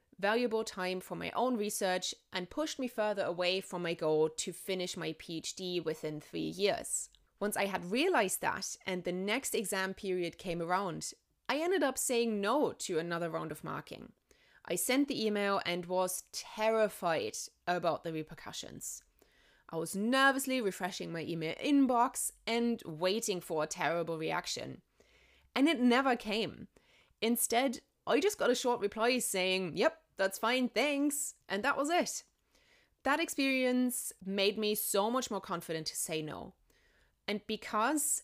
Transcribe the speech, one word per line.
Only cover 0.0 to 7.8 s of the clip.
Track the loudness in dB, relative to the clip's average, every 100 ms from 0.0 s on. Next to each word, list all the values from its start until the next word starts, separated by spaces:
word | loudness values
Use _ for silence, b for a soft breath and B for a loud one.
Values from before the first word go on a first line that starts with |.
| _ -4
valuable | 0 2 2 0
time | -4 -4 -4 -4
for | -6
my | -8 -6
own | -2 0 0
research | -2 0 0 0 -2 -8 _
and | -8 -6
pushed | -4 -4 -4
me | -6
further | -2 -2 0
away | -2 2 2 2
from | -2 -6
my | -4
goal | -2 2 4 4
to | 2 -6
finish | -6 -4 -2 -2 -4
my | -6 -6
P | -8 -8
H | -8 -6
D | -4 -2
within | -2 -4 -4 -8
three | -8 -6
years. | -4 0 2 2 -2 -6 -8 -14 _ _
Once | -2 0
I |
had | 0 -2